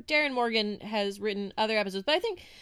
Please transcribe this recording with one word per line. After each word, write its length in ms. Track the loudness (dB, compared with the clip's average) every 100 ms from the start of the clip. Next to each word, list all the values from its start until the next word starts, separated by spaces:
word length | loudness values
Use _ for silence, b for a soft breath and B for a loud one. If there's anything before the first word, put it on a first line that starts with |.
| 0
Darren 280 | 2 2
Morgan 480 | 2 2 2 0 -4
has 400 | -4 -2 -2 -2
written 320 | -2 -2 -4 0
other 200 | 0 2
episodes, 260 | 0 -2 0
but 100 | 2
I 40 |
think 220 | 0 -6 B B